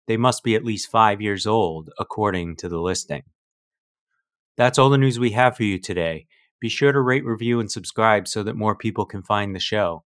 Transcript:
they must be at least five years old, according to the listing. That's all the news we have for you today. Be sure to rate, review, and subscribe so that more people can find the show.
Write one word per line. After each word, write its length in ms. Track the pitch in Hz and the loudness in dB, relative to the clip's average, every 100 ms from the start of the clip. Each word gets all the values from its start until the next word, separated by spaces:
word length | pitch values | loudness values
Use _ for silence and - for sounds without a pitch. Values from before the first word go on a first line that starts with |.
| - | -4
they 120 | 113 | 0
must 260 | 123 - | 2 0
be 100 | 117 | 0
at 100 | 110 | 0
least 260 | 113 104 - | -2 -6 -2
five 320 | 113 110 101 | 4 4 4
years 240 | 104 98 104 | -2 -4 0
old, 420 | 113 90 80 80 - | 0 0 -4 -12 -10
according 580 | - - 104 92 85 82 | -8 -2 -2 -2 -6 -8
to 120 | 90 | -8
the 120 | 85 | -4
listing. 420 | 90 87 - 71 - _ _ _ _ _ _ _ _ _ _ _ _ - | -4 -4 -6 -10 -12 _ _ _ _ _ _ _ _ _ _ _ _ 2
That's 200 | 123 139 | 2 6
all 120 | 135 | 6
the 80 | 139 | 6
news 200 | 135 120 | 4 2
we 120 | 120 | 0
have 260 | 110 127 - | 4 4 4
for 60 | |
you 160 | 107 92 | -2 -2
today. 460 | - 87 82 80 - _ _ _ | -4 -4 -4 -6 -12 _ _ _
Be 80 | 113 | -8
sure 240 | - 143 | 2 2
to 80 | 139 | 4
rate, 240 | 127 127 | 2 0
review, 340 | 117 110 117 120 | -2 -4 -2 -2
and 140 | 104 | -2
subscribe 560 | 107 90 - 110 107 92 | -8 -8 0 4 4 0
so 160 | 110 | -6
that 100 | 101 | -6
more 220 | - 107 101 | -2 -2 -2
people 280 | 113 104 | -4 -4
can 180 | 101 101 | -6 -8
find 300 | 92 104 101 | -4 -2 -2
the 80 | 95 | -6
show. 440 | - 107 90 82 | -4 -2 -2 -4